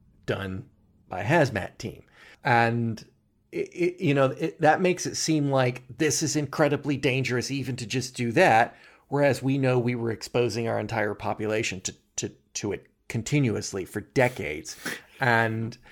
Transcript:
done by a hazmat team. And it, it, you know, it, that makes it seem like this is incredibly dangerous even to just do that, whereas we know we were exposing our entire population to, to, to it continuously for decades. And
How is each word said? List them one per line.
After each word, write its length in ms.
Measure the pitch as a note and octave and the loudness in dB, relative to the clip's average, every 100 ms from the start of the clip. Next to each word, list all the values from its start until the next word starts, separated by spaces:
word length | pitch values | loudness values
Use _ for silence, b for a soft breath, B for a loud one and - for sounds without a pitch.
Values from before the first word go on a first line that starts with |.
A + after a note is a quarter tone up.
| _ _ - | _ _ -6
done 400 | G2 G2 G2 - _ _ _ _ | -4 -4 -8 -12 _ _ _ _
by 120 | F#2 | -6
a 40 | G2 | 2
hazmat 520 | E3+ B2+ G2 F2+ - | 4 4 0 -6 -10
team. 260 | G2+ - _ B B B | -12 -12 _ B B B
And 600 | C#3+ A#2 A#2 A#2+ A#2 A2 - _ _ _ _ | 2 4 4 2 -2 -4 -12 _ _ _ _
it, 180 | - - | -8 -8
it, 280 | - F3 - | -2 -4 0
you 100 | C#3+ | 0
know, 120 | C#3 C3+ | 4 2
it, 320 | C3+ D#3+ - | 0 -6 2
that 200 | D#3 D#3 | 4 4
makes 240 | F3+ F3 C3 | 2 0 -4
it 100 | - | -4
seem 360 | - D#3 C#3+ | 0 0 2
like 320 | C3+ B2+ B2+ - - | 2 2 -2 -14 -2
this 260 | D#3 - | 0 0
is 120 | D3+ D3+ | 0 -2
incredibly 640 | C#3+ - D3 C#3 C#3+ C3+ | -2 2 2 2 -2 0
dangerous 540 | C#3 C3 B2+ A#2+ A2+ | 0 0 0 -2 -2
even 240 | C#3 B2+ B2 | -6 -6 -6
to 100 | A2 | -4
just 300 | B2+ B2 - | -4 -4 -4
do 160 | A#2+ | 0
that, 440 | A2+ F3+ A2+ A#2+ B B B _ | 4 6 6 4 B B B _
whereas 340 | C#3 C#3+ B2+ | 2 2 2
we 140 | C3 C#3 | 0 2
know 200 | C3 B2+ | 2 2
we 180 | A#2+ A#2+ | 2 -2
were 160 | A#2 | -4
exposing 560 | A2 - B2 A#2+ G#2+ A2+ | -6 -2 0 0 0 -2
our 120 | A2 | -2
entire 340 | G#2+ A2+ G#2 | -2 -2 -2
population 680 | G2+ G#2+ G#2+ G#2+ G#2+ A#2 F2+ | -2 -6 -4 -2 0 -2 -4
to, 120 | - - _ - | -8 -8 _ -8
to, 160 | G#2 - _ - | -8 -10 _ -6
to 160 | G#2 | -6
it 160 | F#2 - _ - | -6 -10 _ -8
continuously 800 | A#2+ G#2+ D3 B2+ G2+ - G2+ E2 | -6 0 2 2 0 -4 -8 -6
for 160 | G#2 | -8
decades. 760 | - C3+ B2 B2 D2+ D2+ - - B B B - | -2 2 2 0 -8 -8 -10 -12 B B B -2
And 580 | B2+ A2+ A2+ A2 A2+ - B | 2 4 2 0 -6 -8 B